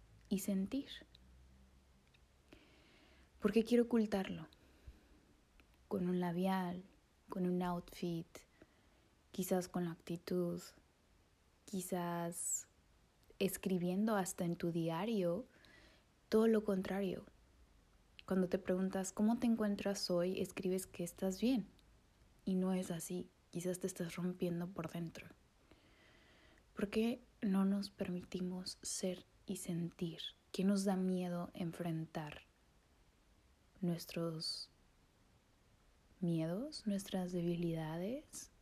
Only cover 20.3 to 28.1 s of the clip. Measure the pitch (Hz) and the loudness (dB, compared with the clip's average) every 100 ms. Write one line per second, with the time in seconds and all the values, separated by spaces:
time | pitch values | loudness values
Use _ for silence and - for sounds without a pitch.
20.3 | 190 185 - 185 190 - - 170 - 190 | 0 -2 -2 0 0 -2 -6 -6 -2 -2
21.3 | 185 233 254 - - - - _ _ - | 2 4 4 2 -8 -20 -20 _ _ -20
22.3 | - - 185 185 185 185 170 - 180 180 | -8 0 2 4 2 0 -4 -4 -6 -6
23.3 | _ _ 175 180 180 190 190 170 180 180 | _ _ -4 -2 0 -2 -2 -4 -2 -2
24.3 | 180 180 170 175 196 147 170 165 - - | 0 0 0 -4 -6 -6 -4 -6 -8 -16
25.3 | - _ _ - - - - - - - | -20 _ _ -20 -20 -20 -20 -20 -20 -20
26.3 | - - - _ - 202 220 226 254 - | -20 -20 -20 _ -4 0 2 2 0 -8
27.3 | - 208 196 196 202 196 - 190 | -4 2 4 4 2 -2 -6 -4